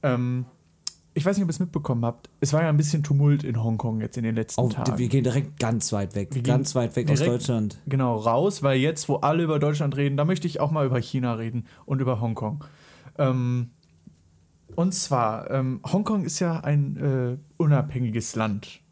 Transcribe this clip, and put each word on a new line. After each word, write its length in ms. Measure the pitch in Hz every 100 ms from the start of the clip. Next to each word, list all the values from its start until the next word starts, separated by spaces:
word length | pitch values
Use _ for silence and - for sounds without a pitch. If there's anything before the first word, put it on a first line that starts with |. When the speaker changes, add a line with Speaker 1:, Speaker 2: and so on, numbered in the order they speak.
Speaker 1:
Ähm, 440 | 143 123 123 127 123 _ _ _ - - _
ich 100 | - 165
weiß 100 | 196
nicht, 60 |
ob 60 | 180
ihr 40 |
es 60 | 151
mitbekommen 440 | 180 160 147 120 117
habt. 240 | - - _
Es 140 | 147
war 100 | 151
ja 60 | 165
ein 80 | 147
bisschen 260 | 151 160
Tumult 400 | 147 143 147 143
in 180 | 143 113
Hongkong 380 | 113 110 117 110
jetzt 160 | 104 -
in 60 |
den 120 | 113 113
letzten 260 | 110 -
Speaker 2:
Auf, 120 | 123
Speaker 1:
Tagen. 240 | 135 127 117
Speaker 2:
wir 120 | 120
gehen 140 | 139
direkt 360 | 123 123 147 -
ganz 320 | 113 117 -
weit 220 | 104 98 104
weg. 140 | 98
Speaker 1:
Wir 100 | 135
gehen 100 | 123
Speaker 2:
Ganz 220 | 143 143 127
weit 200 | 117 -
weg 140 | 147
aus 80 | 143
Speaker 1:
direkt, 220 | 151 120
Speaker 2:
Deutschland. 360 | - 117 104 - -
Speaker 1:
genau, 300 | 135 127 113
raus, 480 | 113 117 190 -
weil 160 | 139 131
jetzt, 300 | 139 160 -
wo 80 | 135
alle 260 | 143 160
über 160 | 165 151
Deutschland 360 | 143 147 143 135
reden, 220 | 143 139
da 80 | 151
möchte 220 | 185 175
ich 120 | -
auch 120 | 147
mal 140 | 156 135
über 140 | 123
China 340 | 120 135 123
reden 320 | 113 113 120 - - -
und 140 | 135
über 200 | 131 117
Hongkong. 440 | 120 110 107 - - - - - - -
Ähm, 540 | 139 127 123 123 120 _ _ _ - _ _ _ _ _ _ -
und 180 | 175
zwar, 580 | 175 - 131 113 110 -
ähm, 300 | 135 131 127 -
Hongkong 380 | 185 208 214
ist 160 | 170 -
ja 220 | 175 165
ein, 340 | - 147 143 -
äh, 400 | 143 131 123 131 - _
unabhängiges 800 | 156 143 - 123 123 113 110 113
Land 440 | 110 104 - - _